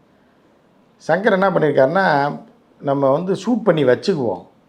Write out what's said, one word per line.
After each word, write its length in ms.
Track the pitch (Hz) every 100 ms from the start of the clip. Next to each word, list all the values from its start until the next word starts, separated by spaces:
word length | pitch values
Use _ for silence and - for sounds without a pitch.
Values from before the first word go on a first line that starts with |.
| _ _ _ _ _ _ _ _ _ _ -
சங்கர் 300 | 175 220 190
என்ன 120 | 196
பண்ணியிருக்காருன்னா, 560 | 165 151 143 131 185 185 147 143 - - _ _ _
நம்ம 300 | 147 139 135
வந்து 220 | 143 185
ஷூட் 280 | 180 - 247
பண்ணி 200 | 208 160
வச்சுக்குவோம், 600 | 127 123 - 165 117 90 - _